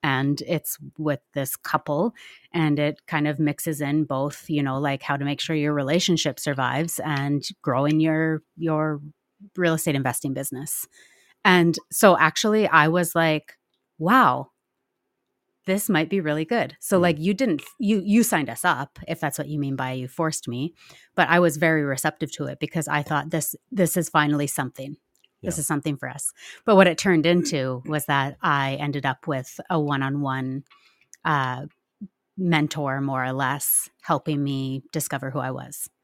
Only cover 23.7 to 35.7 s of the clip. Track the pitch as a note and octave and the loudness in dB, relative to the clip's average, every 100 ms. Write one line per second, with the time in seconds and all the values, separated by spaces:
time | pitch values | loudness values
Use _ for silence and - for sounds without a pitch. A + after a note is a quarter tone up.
23.7 | A3 E3+ - D#3+ D#3+ D3 D3 D3 - C3+ | 0 2 2 0 2 2 2 -2 -4 -6
24.7 | - C3+ D3+ _ _ _ _ - D#3+ D3 | -8 -14 -14 _ _ _ _ -6 -4 -2
25.7 | D3 D#3 C#3 C3 C3+ - - - - - | -2 -2 -6 -6 -8 -10 -12 -20 -10 4
26.7 | G3+ F#3+ E3 G3+ E3+ D#3 F3 - D3+ C3 | 6 6 4 2 4 4 2 2 -2 -2
27.7 | B2+ B2+ D3+ - C#3+ C3+ C#3 F3+ C#3+ C#3 | -4 -4 -4 0 0 0 -2 0 0 0
28.7 | C3+ D3 C#3+ C3+ B2+ - C#3 C3+ - - | -2 -4 -2 -2 -4 -4 -6 -6 -14 -4
29.7 | E3+ D3 C#3 C3+ C#3 C#3 C3 C3 C3+ C#3 | -2 0 0 -2 -2 -2 -4 -4 -8 -12
30.7 | _ _ _ _ - D#3+ D3 C3 B2+ D3 | _ _ _ _ -10 -2 0 0 -6 -10
31.7 | _ _ _ G3+ _ _ - F#3 E3 D3+ | _ _ _ -20 _ _ -6 0 2 2
32.7 | D#3 C#3 C3+ C#3 C3 B2+ C3 C3 C#3 - | -2 -4 -2 -2 -2 -2 -2 -2 -2 0
33.7 | - - _ - D#3 - D3 C#3+ C3+ C3+ | -2 -2 _ -4 -2 -2 -2 -2 -4 -4
34.7 | C3+ - D#3+ - C#3 C3+ C3 C3 C3 C3 | -6 -8 -8 -6 -6 -6 -6 -6 -8 -12